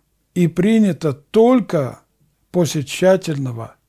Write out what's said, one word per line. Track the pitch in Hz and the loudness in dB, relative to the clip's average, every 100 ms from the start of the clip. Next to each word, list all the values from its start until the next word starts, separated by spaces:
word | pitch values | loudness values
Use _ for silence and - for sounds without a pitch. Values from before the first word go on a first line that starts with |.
| _ _ _ | _ _ _
и | 180 165 | -2 -2
принято | 165 202 226 208 151 156 | 0 0 2 2 0 -4
только | 131 _ 214 233 254 185 165 127 110 _ _ _ _ _ | -6 _ 2 4 4 0 -4 -4 -10 _ _ _ _ _
после | 180 160 156 | -2 -2 -4
тщательного | 131 - 185 190 185 143 131 117 113 _ | -8 -2 2 2 -2 -8 -8 -10 -16 _